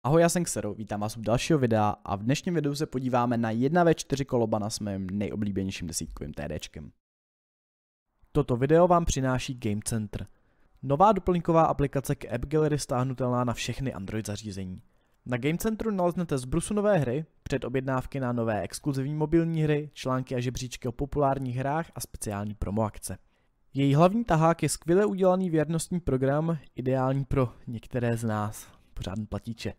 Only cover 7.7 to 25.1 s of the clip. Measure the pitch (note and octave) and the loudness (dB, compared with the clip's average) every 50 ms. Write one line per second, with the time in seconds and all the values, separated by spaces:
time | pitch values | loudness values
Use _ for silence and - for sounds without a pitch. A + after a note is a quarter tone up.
7.7 | _ _ _ _ _ _ _ _ _ _ - _ _ D3 C#3 - B2+ A#2 C3 C#3+ | _ _ _ _ _ _ _ _ _ _ -20 _ _ 0 2 2 2 0 4 4
8.7 | D#3+ E3 F3+ F3 F3 E3+ E3+ - - C#3 C3 C3 B2+ B2 - - C3 A#2+ - A2 | 6 6 8 6 6 4 4 2 0 0 0 0 0 -2 -2 -6 -8 -4 -4 -4
9.7 | G2+ G#2+ - - A#2 A2 G#2+ G2 - G2 F#2 - - _ _ _ _ _ _ _ | -4 -2 -4 -4 -4 -4 -4 -6 -8 -10 -10 -10 -16 _ _ _ _ _ _ _
10.7 | _ _ - C3 C#3 D3+ F#3+ G#3+ A3 F#3 - - F3+ F3 - - E3 E3 D#3+ - | _ _ -2 -2 4 6 6 6 6 4 2 0 0 2 2 4 4 4 4 4
11.7 | C#3+ C3+ C#3+ C#3 - C#3 - - C#3+ - - A#2 A2 A#2+ C3+ C#3 D3 D#3 D#3 D3 | 2 0 0 0 0 -4 -2 -2 -4 -4 -4 -8 -6 -6 -4 -2 0 0 2 2
12.7 | D3 C3+ - - C3+ B2 B2+ C3+ B2+ - C3 B2 B2 B2 B2 A#2+ A2 - - - | 0 -2 -2 -2 -2 -2 -2 -2 -2 -2 -2 0 0 0 0 -2 -2 -4 -4 -6
13.7 | A#2 - C#3 C3 - - - F2+ G#2+ A2 G2+ G#2 G#2 G#2 G#2+ G#2+ F#2+ G2 F#2+ F#2 | -6 -4 -4 -6 -6 -6 -8 -6 -6 -4 -4 -4 -8 -8 -8 -10 -10 -8 -8 -10
14.7 | F#2 - - _ _ _ _ _ _ _ _ A#2+ B2 A#2+ A#2 D3 D#3+ F3+ - A3+ | -10 -12 -16 _ _ _ _ _ _ _ _ -6 -6 -2 0 -2 -2 0 -2 -2
15.7 | A3 G3 - A3+ G#3 F#3+ F3+ F3 E3 F#3 F3 E3 D3+ C3 B2 C3 C#3+ E3+ - - | -2 -2 -4 -2 0 0 0 0 0 -2 -2 -2 -2 -4 -2 -2 -2 -2 -2 0
16.7 | G#3+ G#3 G3+ G#3 G3+ E3+ C3+ A#2+ A#2 D3+ D#3+ _ _ _ _ - C#3+ B2+ - B2 | -2 0 2 4 4 4 2 2 -2 -4 -4 _ _ _ _ -4 -4 -4 -4 -2
17.7 | B2 C3 C3 C3+ C3 B2+ - - - C#3+ C3 A#2+ A#2+ A#2+ A2+ A2+ G#2+ G2+ F2 - | -4 -2 -2 0 -2 -2 -4 -4 -6 -4 -4 -2 0 0 0 0 0 0 -2 -4
18.7 | - - - D3+ C3+ C3+ C3 C#3+ D3+ D3+ D3+ D3+ D#3+ E3+ E3 E3 E3 D#3+ D#3 D3+ | -8 -6 -4 -4 -2 -2 -2 -2 -2 -2 0 2 2 2 2 2 0 0 2 2
19.7 | D3+ D3 D3+ D3 _ - - C3 B2+ B2+ C3 - C3 B2 B2 B2+ B2 - B2+ A#2+ | 2 0 -2 -8 _ -8 -4 -2 -2 -2 -2 -2 -4 -2 -2 -2 -4 -6 -8 -10
20.7 | - - - B2 A2+ - D3 C3+ - C#3+ C#3+ C3+ C3+ C3+ C3 B2+ A#2+ B2+ C3 C3+ | -10 -6 -8 -8 -4 -4 -6 -4 0 2 2 2 2 0 -4 -4 -4 -4 -2 -2
21.7 | D3 D#3+ E3 - _ - - - - - - A2 G2+ G2+ G#2 G#2+ G2+ - - - | -2 -2 -4 -6 _ -12 -12 -12 -12 -10 -6 -6 -4 -4 -4 -6 -6 -4 -4 -2
22.7 | G2 A2 A2 G2+ - - - - F#2 - _ _ _ _ _ _ _ _ _ _ | 0 0 0 0 -2 -8 -12 -12 -12 -12 _ _ _ _ _ _ _ _ _ _
23.7 | - C3+ C#3 C#3 C#3 D3 E3+ F#3 G3 A#3 A#3+ - E3+ D#3 D#3+ E3 E3+ - - C#3+ | -2 2 2 4 6 6 6 6 6 2 2 2 4 4 6 4 4 2 0 -2
24.7 | - - - D#3 E3+ F#3+ G#3+ G#3 | -2 -4 0 2 4 4 4 2